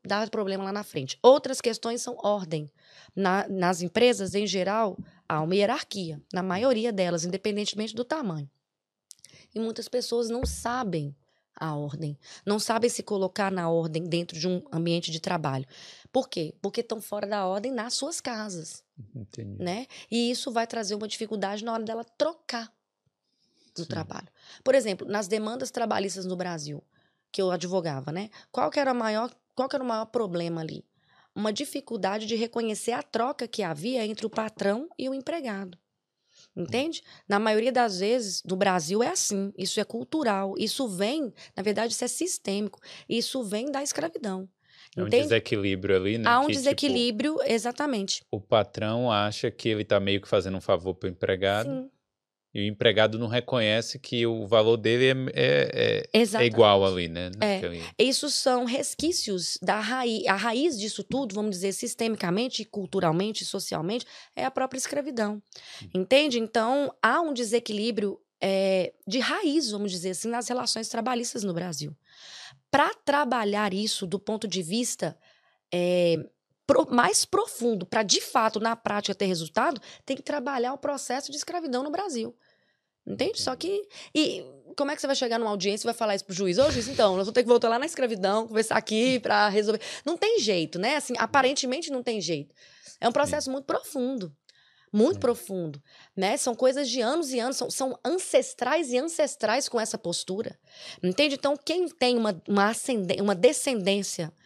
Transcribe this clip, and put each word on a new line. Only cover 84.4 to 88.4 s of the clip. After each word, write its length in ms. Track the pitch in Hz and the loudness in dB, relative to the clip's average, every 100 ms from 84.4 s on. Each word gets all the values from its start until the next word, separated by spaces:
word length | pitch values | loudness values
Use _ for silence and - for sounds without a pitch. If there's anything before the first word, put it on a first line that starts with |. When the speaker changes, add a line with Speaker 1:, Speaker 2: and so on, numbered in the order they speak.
| 131 139 127 - | -10 -18 -14 -4
Speaker 1:
como 120 | 285 | -2
é 40 | |
que 60 | 302 | -2
você 60 | 277 | 0
vai 80 | |
chegar 240 | 269 247 233 | 0 0 0
numa 120 | 226 | 0
audiência 340 | 208 190 208 | 0 0 0
e 40 | 226 | -2
vai 60 | |
falar 200 | - 220 | 0 0
isso 100 | 196 | 0
pro 100 | - | -2
juiz? 220 | 185 196 175 | -2 0 4
"Ô, 120 | 285 | 4
juiz, 180 | 262 226 | 4 -2
então, 220 | 277 214 185 | 4 4 4
nós 100 | 196 | 2
vamos 80 | |
ter 80 | 233 | 2
que 60 | 240 | 6
voltar 200 | 240 233 | 6 6
lá 100 | 233 | 2
na 60 | |
escravidão, 640 | 294 - 247 220 190 208 | 0 -2 -2 2 2 2